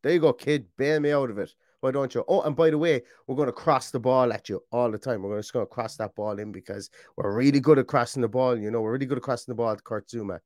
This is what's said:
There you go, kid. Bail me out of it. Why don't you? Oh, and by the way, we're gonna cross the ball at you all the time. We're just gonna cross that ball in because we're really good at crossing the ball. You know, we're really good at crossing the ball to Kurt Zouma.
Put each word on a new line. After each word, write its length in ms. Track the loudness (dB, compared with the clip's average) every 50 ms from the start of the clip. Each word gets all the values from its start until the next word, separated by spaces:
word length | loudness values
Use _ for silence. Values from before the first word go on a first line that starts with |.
There 100 | 2 2
you 80 | 2 4
go, 120 | 4 4
kid. 340 | 2 2 -2 -2 -2 -2 -2 _ _ -4
Bail 200 | 0 0 0 0
me 140 | 2 2
out 180 | 2 2 0 -2
of 60 | -4
it. 160 | -6 -8 -8 _ _ _ _ _ _
Why 100 | -4 -2
don't 240 | 0 0 -4 -2 -2
you? 100 | -4 0 2
Oh, 140 | 0 2
and 120 | 2 0 2
by 160 | 4 4 4
the 80 | 4 4
way, 240 | 2 2 2 0 -2 _ -20 _ _
we're 80 | -6 -2
gonna 160 | -2 -2 -2
cross 400 | -2 -2 2 2 2 2 0 -4
the 80 | -8 -2
ball 340 | 2 4 4 4 4 2
at 160 | 0 -4 _ -8
you 140 | -8 -8 _ _
all 180 | -2 0 0 0
the 100 | -2 -4
time. 240 | -4 -4 -4 -4
We're 160 | -4 -4 -6 -6
just 140 | -6 -4
gonna 140 | -4 -4 -4
cross 300 | -4 -4 -6 -6 -6 -6
that 180 | -8 -8 -8 _
ball 240 | -6 -6 -4 -4 -6
in 140 | -8 -10
because 380 | -12 -14 -12 -12 -12 -12 -12 -14 _ -20 -20 -18 _
we're 180 | -4 -4 -2 0
really 240 | 4 4 4 4 6
good 200 | 6 6 6 6
at 100 | 6 2
crossing 340 | 0 0 0 0 -2 -2
the 60 | -2 0
ball. 280 | 0 0 2 2 0
You 140 | 0 -2 -4
know, 100 | -2 -2
we're 120 | -2 -2
really 140 | -2 -2 -2
good 120 | -2 -4 -4
at 60 | -2
crossing 260 | -4 -6 -6 -6 -10
the 60 | -4
ball 180 | -2 -2 -2 -2
to 80 | -4
Kurt 260 | _ -8 -8 -8 -8 -8
Zouma. 300 | -10 -8 -8 -6 -8 -10 _